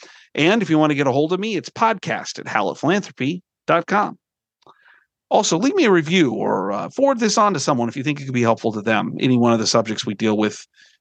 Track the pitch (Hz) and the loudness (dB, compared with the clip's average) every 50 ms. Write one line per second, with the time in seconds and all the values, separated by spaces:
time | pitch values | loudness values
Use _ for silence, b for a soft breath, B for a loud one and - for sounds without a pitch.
0 | B B B B B B B - 147 170 214 240 202 139 160 151 156 151 147 139 | B B B B B B B 0 2 2 4 2 2 2 2 2 4 2 2 2
1 | 143 135 123 139 151 160 185 185 202 226 214 160 - - - - 226 226 220 180 | 0 0 2 0 0 0 -2 -4 -4 -4 -4 -6 -6 -8 -4 -2 0 0 0 -2
2 | - - 110 85 - - - - - - - 113 101 90 69 - - 143 185 208 | -4 -6 -6 -6 -8 -12 -12 -12 -10 -4 -2 -2 0 -2 -4 -2 0 0 0 0
3 | - - - - 127 139 175 180 _ _ _ _ _ - 160 170 165 - 185 208 | -2 -6 -8 -6 -6 -4 -6 -6 _ _ _ _ _ 0 0 0 0 0 -2 -2
4 | 202 - - _ _ _ _ _ _ _ _ _ _ b b b b b b b | -2 -2 -6 _ _ _ _ _ _ _ _ _ _ b b b b b b b
5 | b b b _ _ - - - 202 - 175 160 214 277 415 392 311 220 185 170 | b b b _ _ 0 0 2 2 2 0 0 0 0 2 2 4 4 4 4
6 | 151 147 175 190 160 123 101 101 104 107 104 101 92 98 101 104 - - - - | 2 2 2 2 2 2 0 -2 -2 -2 -2 -2 -2 -4 -4 -6 -6 -8 -2 0
7 | 269 277 269 226 226 208 196 233 208 208 190 143 - - 151 120 117 117 - 143 | 2 2 2 2 0 0 2 2 2 2 0 -2 -2 -2 0 0 0 -4 -4 -6
8 | 123 151 147 143 139 135 123 123 117 113 113 107 - 117 110 107 101 113 110 104 | -4 -4 -4 -6 -6 -4 -2 0 2 2 2 2 0 -4 -4 -2 -2 0 0 0
9 | 101 - - - - 135 127 120 120 117 117 113 110 95 - 117 110 107 107 - | 0 -4 -4 -2 0 2 2 4 4 4 2 2 0 2 0 0 0 0 -4 -6
10 | - 113 107 - 110 110 104 104 107 104 104 - - _ b b b b b b | -6 -6 -6 -2 0 0 0 2 0 -2 -2 -6 -18 _ b b b b b b